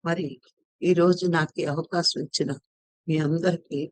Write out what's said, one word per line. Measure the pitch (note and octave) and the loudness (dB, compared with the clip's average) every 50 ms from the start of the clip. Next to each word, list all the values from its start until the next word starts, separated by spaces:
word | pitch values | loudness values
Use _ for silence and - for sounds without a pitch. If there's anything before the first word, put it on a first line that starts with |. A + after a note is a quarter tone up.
| - | -2
మరి | E3+ E3+ F3+ E3+ C#3 C3+ - _ _ _ _ _ _ _ _ | -2 -2 -2 -4 -6 -8 -14 _ _ _ _ _ _ _ _
ఈరోజు | - F3 F3+ E3+ E3+ F3+ F3+ F3+ F#3 | 2 2 4 6 6 4 4 2 0
నాకు | F3+ E3+ E3 D#3 - _ - | 0 2 2 0 0 _ -4
ఈ | - | -4
అవకాశం | D3 C#3+ D#3 D#3+ - F#3 E3+ E3 - - - | -2 -2 -4 -4 -4 -4 0 0 0 -2 -2
ఇచ్చిన | D3+ D3+ - - - D3 C#3 - _ _ _ _ _ _ _ _ _ E3 | -8 -6 -4 -4 -2 -2 -4 -8 _ _ _ _ _ _ _ _ _ -2
మీ | D#3+ D#3 | 0 0
అందరికీ | D#3 D3 D#3 E3 F3 F#3 F3 E3 - _ - C#3 D3+ F3 | 2 0 0 2 2 0 0 0 -6 _ -6 -6 -6 -8